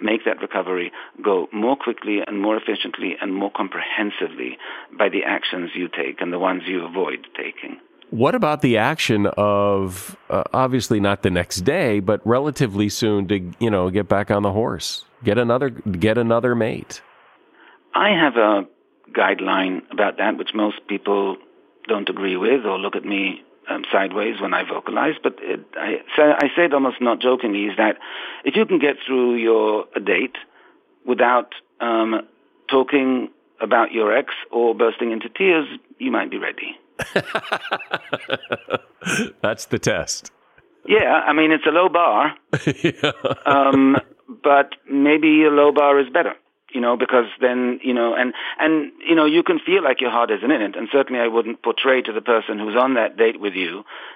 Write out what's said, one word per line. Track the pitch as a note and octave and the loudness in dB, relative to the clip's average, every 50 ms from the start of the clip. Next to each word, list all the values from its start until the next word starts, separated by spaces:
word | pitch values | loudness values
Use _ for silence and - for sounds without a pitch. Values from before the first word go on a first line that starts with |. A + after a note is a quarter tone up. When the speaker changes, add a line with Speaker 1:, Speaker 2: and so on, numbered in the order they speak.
Speaker 1:
make | F#2+ G#2+ A#2 - - | -2 -2 -2 -2 -2
that | A2 - - | -4 -4 -4
recovery | G2 - - G2 F2+ F2+ F#2 F2+ F2+ F2 - - - - - - | -6 -6 -4 -4 -4 -2 -4 -4 -4 -6 -10 -14 -18 -18 -12 -4
go | G2 G#2 F#2+ F2 D#2+ - | -2 0 0 0 -2 -4
more | - G#2 A2 B2+ C#3 | -4 -2 0 0 0
quickly | C3+ - A#2+ A2+ - - G#2+ G#2 G2+ G2 | -2 -2 -6 -6 -6 -4 -4 -2 -2 -4
and | - G#2+ G2+ | -4 -4 -2
more | G2 G#2+ G#2+ | -2 -2 -2
efficiently | A2 - - G#2 - F#2+ F#2+ - - G#2 F#2 - - | -2 -2 -4 -4 -4 -6 -8 -8 -8 -8 -8 -8 -6
and | G#2 G2+ F#2 | -6 -6 -4
more | G2 G2+ G2+ | -4 -4 -4
comprehensively | - - G2+ F#2 - F2 - - - - G#2+ G#2 - - F2+ D#2+ D2+ C2 B1 B1+ - - - - - - - - - | -4 -6 -6 -6 -8 -10 -8 -6 -4 -4 -4 -4 -6 -6 -8 -8 -8 -8 -10 -10 -12 -14 -16 -16 -16 -16 -18 -8 -2
by | - G#2+ F#2+ | 0 0 0
the | F#2 G2 - | 0 -2 -2
actions | E2+ G2+ - - - - F2+ F2+ E2 - | -2 -4 -4 -4 -6 -6 -8 -8 -8 -8
you | F2+ F2 E2+ | -8 -8 -6
take | - E2+ - C#2 - - | -6 -6 -6 -6 -6 -6
and | F2 F2 | -6 -6
the | F2 F2+ | -4 -2
ones | F#2+ F#2 F#2 F2+ E2+ | -2 -2 -2 -4 -6
you | F2+ F#2 F2 E2+ | -6 -6 -6 -6
avoid | E2+ E2+ F#2+ F2 D2 C2+ - - - - | -6 -4 -4 -4 -4 -6 -8 -12 -14 -12
taking. | - - - - - - - - - _ _ _ _ _ - | -12 -12 -12 -12 -14 -16 -16 -16 -18 _ _ _ _ _ -8
Speaker 2:
What | - A2 B2 D3+ A3+ | -2 0 0 0 0
about | B3 A3 D3+ D3+ D3+ | 0 0 0 0 0
the | - B2+ A2+ G#2 | 2 2 2 2
action | A2 C3+ D#3+ - - - A2+ G#2 G2+ G2 - | 2 0 0 -2 0 0 2 2 2 0 0
of, | - G#2 G#2 G2+ G2+ G2+ G2+ G2+ G2 G2 F#2 F2+ F#2 - - - - _ - | 0 2 2 2 2 2 2 2 0 -2 -4 -6 -10 -14 -16 -18 -16 _ -4
uh, | - F#2+ - - - | -2 -2 -2 -2 0
obviously | B2 C3 B2+ B2+ B2 - - A#2+ G#2 | 0 0 0 0 0 0 0 0 2
not | G2 G2 G2+ - | 2 2 0 0
the | - G2 | 0 0
next | F2+ F2 F2 - - - | 0 0 -2 -2 -4 -4
day, | F2+ B2+ D#3 F#3+ D#3+ A#2 G2+ G#2 | -2 0 0 2 2 0 0 0
but | F#2 G#2 G#2 F#2+ - | 0 0 -2 0 0
relatively | G#2 A#2+ C3+ C#3+ D3+ C3+ - C#3 G#2 F#2+ G2+ G#2+ G#2 | 0 0 2 0 -2 -2 0 -2 0 0 0 0 0
soon | - - A#2 G#2+ G#2 G2+ G2 | 0 0 0 2 2 2 0
to, | F2 G#2 G2 F2+ F2 E2+ - | 0 -2 -2 -4 -6 -6 -2
you | A#2 A2+ | 0 0
know, | G#2 F#2 F2+ F#2 | 2 2 0 0
get | F#2 G#2 G2 - | 0 0 0 0
back | G2+ G2 G2+ - | 0 0 0 0
on | G#2+ G2+ G#2 | 0 0 0
the | G2+ | 0
horse, | F#2+ G#2+ A#2 C3+ G2 E2+ - - - - - _ _ - A#2+ | 0 0 -2 -2 -4 -6 -8 -8 -10 -10 -12 _ _ -4 -2
get | A2 G#2 A#2+ | 0 2 2
another, | A#2+ A#2 A#2+ C3 C#3+ C3+ | 2 2 2 0 0 -2
get | - - - G#2+ F#2 E2+ F#2+ A2 A2 | -4 -6 -6 -6 -2 0 2 2 2
another | A#2+ A#2 A#2 A#2 A#2 A#2+ B2 B2 | 2 2 2 2 2 2 2 2
mate? | A#2 A2 B2 - - - - - - - _ _ _ _ _ _ _ _ _ _ _ - - - _ _ _ - | 0 0 -2 -2 -6 -10 -14 -18 -20 -20 _ _ _ _ _ _ _ _ _ _ _ -20 -20 -20 _ _ _ -2
Speaker 1:
I | - F#3+ G#3 | 0 2 2
have | G3+ E3+ D#3+ C#3 A#2 | 2 2 2 2 4
a | A#2 G#2+ G#2+ G#2 G2 F2+ - _ _ _ _ _ _ _ _ | 4 4 4 4 2 -2 -6 _ _ _ _ _ _ _ _
guideline | - A2+ F#2+ G2 G2 F#2 F#2+ F#2 F#2+ F#2+ F#2 F#2 F#2 - - - | -2 0 0 0 0 -2 -2 -2 -2 0 0 -2 -4 -6 -8 -6
about | - A2 G#2 F#2+ - - | -2 -2 -2 -2 -2 -2
that, | G2 A2 F#2 - | -2 -2 -2 -4
which | - - - | -6 -6 -4
most | A2 G#2+ G#2+ G2+ - - | -2 -2 -2 -4 -6 -10
people | - G#2 G2 - G2+ G2+ G2+ G2 F#2+ F#2+ - - _ _ _ _ _ _ _ - - | -8 -8 -4 -2 0 0 0 0 -2 -4 -8 -12 _ _ _ _ _ _ _ -6 -4
don't | G#2+ G2+ G2+ - | -4 -2 -4 -6
agree | - G2+ G2 F#2+ F#2 | -6 -4 -4 -4 -2
with | F2+ G2 A2+ C3+ C3+ G#2+ | 0 2 2 2 2 0
or | G2+ F#2+ F#2+ | -2 -4 -4
look | F#2+ G2 - | -4 -4 -6
at | G2+ - | -6 -6
me, | G2+ G2+ G2 G2 F#2 F2 - - _ _ _ - - | -4 -4 -2 -4 -4 -6 -10 -16 _ _ _ -12 -10
um, | F#2+ G2+ - - | -10 -8 -4 -2
sideways | - G2 G2 F2+ F#2 G#2 G#2 A2+ A#2 - | 0 0 0 0 -2 -4 -4 -4 -4 -6
when | - - - | -4 -4 -4
I | - | -4
vocalize, | - - - - - - A2+ A2+ C3 D#3 D#3 - | -4 -4 -8 -8 -8 -6 -4 -2 -2 -2 -2 -2
but | - C3 - - | -4 -4 -4 -6
it, | - - - - - _ - | -6 -8 -8 -8 -10 _ -12
I | - D2 G#2+ - - - - - | -8 -6 -6 -6 -6 -8 0 4
say, | D#3 | 6
I | D3+ D3+ D3 - D3 C3 - | 6 6 6 4 2 0 2
say | E3+ F3 | 2 2
it | D#3+ D3 | 4 2
almost | C#3 C#3 B2+ A#2+ - | 2 0 0 -2 0
not | B2+ A#2+ A2+ - | 0 0 0 2
jokingly, | A#2+ B2+ B2+ B2+ B2+ A2 G2+ G2+ G#2 | 2 2 2 2 0 -2 -2 -2 -2
is | G#2+ F#2+ | -2 0
that | - A2 G#2+ G2+ - - - - - - - - - - | 0 0 0 0 -2 -8 -16 -14 -14 -14 -14 -12 -8 -4
if | C#3 C3+ | 0 2
you | G#3 A3 | 2 2
can | - F#3+ D3+ | 2 2 2
get | C#3+ C#3+ C3+ - - | 2 2 0 -2 -4
through | B2+ C3+ B2+ B2 B2 A#2+ | -2 0 2 2 2 2
your, | A#2+ A2+ A2+ A2+ A2 G#2+ A2 G#2+ G#2 F#2 - - | 2 2 4 4 4 4 2 0 0 -2 -6 -8
a | A#2 | -4
date | G2 G2+ - - B2 B2+ - - - - _ _ _ _ _ _ _ _ _ _ - | -2 0 0 0 -2 -4 -6 -12 -18 -20 _ _ _ _ _ _ _ _ _ _ -4
without, | A#2+ B2 A2 B2 A#2+ B2+ A#2+ A2+ - - - - _ _ - | -2 0 2 4 4 4 2 0 -2 -10 -20 -20 _ _ -6
um, | A#2 A#2 A2+ A2+ A2+ A2+ A2 - - - _ _ _ _ _ _ _ - | -4 -2 0 0 0 0 -2 -4 -6 -8 _ _ _ _ _ _ _ 0
talking | C3+ C3 B2+ C3 D3 C#3 C3 C3 B2+ B2 A2+ - - _ _ _ _ - | 2 2 2 2 2 2 2 2 0 -2 -4 -6 -12 _ _ _ _ -8
about | A2+ G#2 B2 A#2 A2 - | -2 0 2 2 2 2
your | - A2+ G#2+ G#2 G#2+ | 0 0 0 2 2
ex | C3+ - - - - - - | 0 0 -4 -8 -12 -10 -6
or | - A#2+ A#2+ A#2 A2 | -2 0 2 2 2
bursting | G#2+ A2+ A2+ A2 - B2 A#2 | 2 0 0 0 -2 -4 -4
into | A2 A2 A#2 A#2+ | -4 -6 -8 -8
tears, | - - F#3+ F#3+ E3+ D#3+ C#3+ - - - _ - - - | -4 0 2 2 2 2 0 -4 -10 -18 _ -20 -12 -8
you | C3+ C3 | -6 -4
might | A#2 G#2+ - - | -2 -2 -4 -4
be | - G2 | -6 -8
ready. | - - - - - D#3 D#3 - _ _ _ - | -8 -8 -8 -10 -12 -14 -14 -16 _ _ _ -12
Speaker 2:
<laughs> | - - - G3 - - - G#3+ - - G#3+ - - - - - - - - - - - - - - - - - - - - - - - - - - _ _ - - F#2 F#2 - A#3 - - _ | -8 -6 -4 -6 -4 -4 -6 -8 -6 -6 -8 -8 -6 -6 -8 -8 -8 -8 -10 -10 -8 -8 -10 -10 -6 -6 -8 -6 -6 -6 -8 -8 -6 -6 -6 -6 -6 _ _ -12 -8 -6 -4 -4 -4 -6 -6 _
That's | - G#2 A2+ - - | -4 -4 -4 -4 -6
the | - A#2+ G#2+ | -6 -6 -2
test. | - A#2+ G#2 F2 D#2 - - - - - _ _ _ _ _ _ _ _ _ _ - | 0 0 0 -2 -2 -6 -8 -10 -12 -16 _ _ _ _ _ _ _ _ _ _ -2
Speaker 1:
Yeah, | - G#3 G#3+ E3+ B2 D3 D#3 - | 2 2 4 4 4 2 2 2
I | - | 2
mean, | D3 D#3 D#3 D#3 | 2 4 4 4
it's | D#3+ D3+ - | 4 2 2
a | D#3 | 4
low | D3+ E3+ F#3 F3 | 4 4 4 4
bar, | D3+ F3 E3+ C#3 G#2 A2 C#3+ D3+ - - _ _ | 4 4 4 4 4 4 2 0 -2 -6 _ _
Speaker 2:
<laughs> | - C3+ - | -6 -4 -2
Yeah. | D#3 C3 - - E3 - - - D3 - - - C3+ - - - | -2 -2 0 0 -2 0 0 0 -2 0 -2 -2 -4 -4 -2 0
Speaker 1:
um, | D3 C#3 C#3 C#3 C#3 C3+ C3+ C3+ C3+ C#3 C#3 - - - _ _ - A#2 - | 2 4 4 6 6 6 6 6 6 4 2 0 -6 -12 _ _ -20 -8 0
but | - D3 C#3+ C#3 C#3 - - - _ - | 4 6 6 6 4 2 -4 -18 _ -4
maybe | C#3 C#3 C#3 D3 D3+ D#3 D#3 D#3 D3+ D#3 D#3 | 0 2 4 4 4 4 4 6 6 6 6
a | D3+ | 6
low | D3 D3 D3 D3 | 6 6 6 6
bar | C#3+ D3+ D3 C#3+ C#3+ C#3+ | 6 6 6 6 6 4
is | C3+ B2 | 4 2
better, | B2+ F3 E3 - - - _ _ _ _ _ - | 0 0 0 0 -4 -10 _ _ _ _ _ -8
you | - B2+ | -6 -2
know, | A#2+ A#2+ A#2+ | 0 0 0
because | A2+ B2+ - C3 B2 A#2 G#2+ - - | 0 0 2 2 2 2 0 0 0
then, | B2+ B2 B2 B2+ B2 B2 B2 - | 0 2 2 2 0 -2 -2 -2
you | - C3 | -2 -2
know, | B2 A#2+ A#2 A#2 - | 0 0 0 0 0
and, | A2+ B2+ B2+ - - - - - - | 0 -2 -2 -4 -6 -10 -8 -4 0
and, | D#3 D#3 D#3+ D#3 D3 - - - - | 0 2 2 0 -2 -4 -10 -6 0
you | - E3 | 2 4
know, | D#3+ D3+ | 4 4
you | D3+ D#3 E3+ | 4 4 4
can | E3+ - F3 D3 | 4 2 0 0
feel | - E3 F#3 G3 | 0 0 0 2
like | E3 C3+ B2 - | 2 2 0 0
your | C3 A#2+ | 0 0
heart | A2+ A#2+ A#2 A2 | 0 0 2 2
isn't | G#2+ F#2 G#2+ B2+ | 0 0 0 0
in | D3+ B2 | 0 0
it. | G#2 G2 - | 0 -4 -6
And | - A2+ G#2+ | -6 -4 0
certainly | C#3 C#3 C3 B2+ C3 A#2+ | 2 2 2 2 0 -2
I | A#2 | 0
wouldn't | A#2 A2 A#2 G#2+ A2 A2+ - | 0 0 0 0 -2 -4 -6
portray | - A#2 A2 - - C3+ C3 B2+ | -4 -4 -2 0 2 2 2 2
to | A2+ A#2 | 0 -2
the | G#2+ A2 | -6 -4
person | A2 B2 A#2 A2 - - G#2+ G#2 | 0 2 2 2 0 -2 -6 -6
who's | G#2+ G#2+ G#2 | -4 -2 2
on | B2 B2+ C3+ C3 | 2 2 2 2
that | A#2+ G#2+ - - | 0 0 0 2
date | - A2+ A2+ G#2 E2 | 2 2 2 2 0
with | G#2 G2+ F2+ | -4 -4 -4
you | F#2+ F2+ E2+ F2+ G2+ - - - - - - - | -4 -4 -6 -6 -10 -14 -16 -18 -18 -18 -18 -20